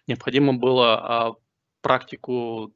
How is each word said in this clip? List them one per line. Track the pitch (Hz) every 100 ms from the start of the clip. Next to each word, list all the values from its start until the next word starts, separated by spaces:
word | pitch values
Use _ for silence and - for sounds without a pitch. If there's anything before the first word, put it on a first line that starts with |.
| -
необходимо | 123 - 127 143
было, | 127 123 127 120
а, | 113 - 117 113 110 _ _ _ _
практику, | - 127 - - - 123 117 113 110